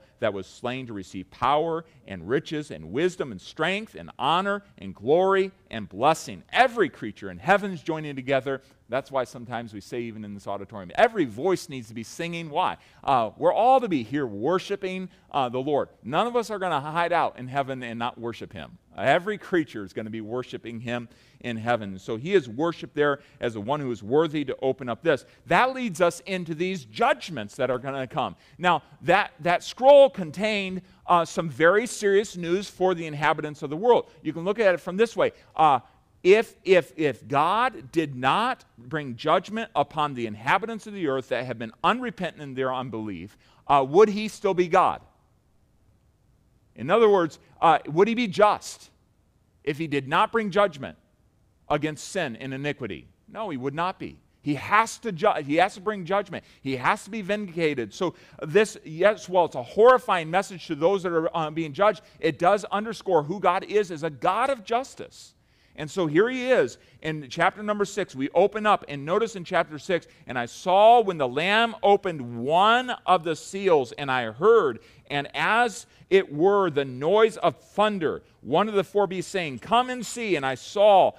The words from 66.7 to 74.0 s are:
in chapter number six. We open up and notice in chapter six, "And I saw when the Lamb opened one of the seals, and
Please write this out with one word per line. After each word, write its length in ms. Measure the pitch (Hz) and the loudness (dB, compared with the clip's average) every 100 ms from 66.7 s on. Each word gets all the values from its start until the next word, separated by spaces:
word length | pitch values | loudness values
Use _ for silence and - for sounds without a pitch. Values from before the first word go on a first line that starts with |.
| - _ _ | -2 _ _
in 260 | 160 156 131 | -8 -8 -8
chapter 320 | 170 180 196 | 0 0 0
number 240 | 214 208 | -4 -2
six. 300 | 202 - 180 | -2 -4 -6
We 160 | 131 139 | -4 0
open 340 | - 202 214 | 2 2 2
up 200 | 214 190 - | 0 0 0
and 180 | 143 | -10
notice 300 | 143 202 226 | -4 -2 -2
in 80 | 196 | -6
chapter 340 | 170 175 170 147 | -4 -2 -2 -6
six, 300 | - 170 - _ - | -4 -4 -4 _ -10
"And 100 | 123 | -6
I 80 | 120 | -6
saw 540 | - 190 190 214 240 | -6 0 6 8 8
when 180 | 202 170 | 6 0
the 80 | 131 | -2
Lamb 480 | 127 180 214 233 - | 0 0 2 0 0
opened 640 | 202 196 190 156 120 117 | 2 2 2 -6 -8 -6
one 460 | 127 165 208 240 254 | 0 4 4 4 0
of 340 | - - 180 | -6 2 2
the 100 | 165 | 2
seals, 560 | 151 - 196 196 156 123 | -6 -8 -4 2 4 2
and 180 | - | -6